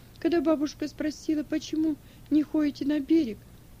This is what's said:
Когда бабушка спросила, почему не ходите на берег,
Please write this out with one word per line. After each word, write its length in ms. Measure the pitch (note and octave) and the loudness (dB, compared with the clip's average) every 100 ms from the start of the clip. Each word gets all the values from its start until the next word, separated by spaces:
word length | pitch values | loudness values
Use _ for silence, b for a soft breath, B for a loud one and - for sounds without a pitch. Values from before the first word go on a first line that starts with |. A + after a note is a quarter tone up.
| B B | B B
Когда 220 | E4 E4+ | 0 2
бабушка 480 | D4 D#4 D4 - D4+ | 2 2 0 -4 -8
спросила, 540 | - D4+ - - D4+ | -6 -6 -6 -4 -2
почему 540 | - D4+ - D#4 D#4+ C#4+ B B B | -2 -4 -4 -2 0 -2 B B B
не 120 | D4 | 2
ходите 420 | D4 D#4 D4 - | 2 0 0 0
на 160 | C#4 D4+ | -2 0
берег, 380 | C4+ D#4+ C4 G3+ - - - - | 4 2 2 -4 -12 -20 -20 -20